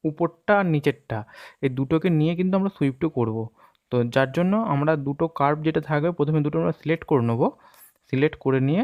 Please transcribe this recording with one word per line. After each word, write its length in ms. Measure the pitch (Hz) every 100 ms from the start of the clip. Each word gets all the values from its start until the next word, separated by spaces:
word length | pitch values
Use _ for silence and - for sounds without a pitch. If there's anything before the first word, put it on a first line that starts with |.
উপরটা 540 | 156 151 170 - - 202
আর 60 | 185
নিচেরটা, 440 | 151 143 131 - 110 107 - - _
এই 40 | 139
দুটোকে 400 | 127 135 160 185
নিয়ে 220 | 160 156 170
কিন্তু 160 | 185 190
আমরা 120 | 196 -
sweep 200 | 139 131
to 60 | 165 131
করবো। 240 | 113 110 113 _ - _ _
তো 60 | 123 120
যার 180 | 135 135
জন্য 200 | 147 180 214
আমরা 360 | 226 143 151 156
দুটো 280 | 139 143 165
কার্ভ 300 | - 143 151 156
যেটা 140 | 156
থাকবে, 300 | 151 151 165
প্রথমে 280 | 170 147 156
দুটো 160 | 147 160
আমরা 120 | 170 -
সিলেক্ট 240 | 143 165 -
করে 120 | 143 117
নেবো। 160 | 117 196 - - - - _ _
সিলেক্ট 280 | 131 151 -
করে 160 | 135 131
নিয়ে 220 | 135 175